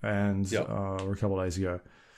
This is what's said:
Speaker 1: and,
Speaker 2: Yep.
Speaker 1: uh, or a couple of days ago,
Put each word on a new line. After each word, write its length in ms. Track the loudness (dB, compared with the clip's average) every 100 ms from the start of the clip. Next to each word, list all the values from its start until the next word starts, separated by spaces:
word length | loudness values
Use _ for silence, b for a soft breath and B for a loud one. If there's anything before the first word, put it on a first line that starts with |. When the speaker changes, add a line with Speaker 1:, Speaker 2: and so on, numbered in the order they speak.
Speaker 1:
and, 460 | -2 2 2 2 2
Speaker 2:
Yep. 180 | 0 0
Speaker 1:
uh, 340 | -2 -2 -2 -2
or 80 |
a 40 | 0
couple 220 | 0 0
of 60 | 0
days 120 | 0
ago, 220 | 0 -2 b b b